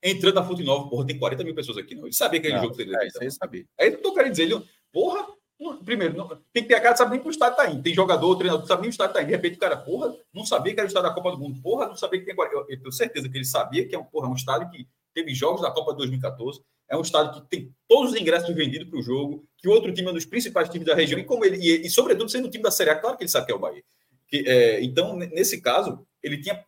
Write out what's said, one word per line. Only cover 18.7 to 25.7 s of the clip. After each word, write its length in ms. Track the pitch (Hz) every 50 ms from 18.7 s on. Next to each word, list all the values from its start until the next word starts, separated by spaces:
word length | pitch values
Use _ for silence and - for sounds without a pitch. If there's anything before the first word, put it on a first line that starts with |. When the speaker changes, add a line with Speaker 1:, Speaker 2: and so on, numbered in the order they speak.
| 135 156 - 175
Speaker 1:
pro 140 | - 143 110
jogo, 420 | 117 127 135 143 143 147 147 - _ _
que 100 | _ -
o 60 | 180 208
outro 200 | 226 214 190 175
time 140 | 175 180
é 40 | 185
um 40 | 180
dos 120 | 165 165
principais 420 | - - 240 233 214 - 185 165 170
times 180 | - 175 165
da 80 | 156 151
região, 240 | 165 160 143 143 180
e 60 | 190
como 200 | - 262 233 220
ele, 120 | 196 185
e, 280 | 185 175 170 165 165 165
e 40 | 185
sobretudo 380 | - - 262 - 233 180 226 214
sendo 180 | - 254 262
o 40 | 247
time 120 | - 240 214
da 80 | 202
Série 200 | 190 - 185 151
A, 60 | 156
claro 200 | - - 233 262
que 80 | - 185
ele 60 | 170
sabe 160 | - 131 117
que 60 | - 113
é 20 |
o 20 | 98
Bahia. 240 | 90 80 73 - _ _ _ _ _ _ _ _ _ _
Que, 160 | - 147 131
é, 380 | 127 131 123 120 117 110 104 120
então, 320 | 127 131 156 180 202 202
ne-, 100 | 180 175 175
nesse 320 | 156 165 190 - - -
caso, 460 | - 123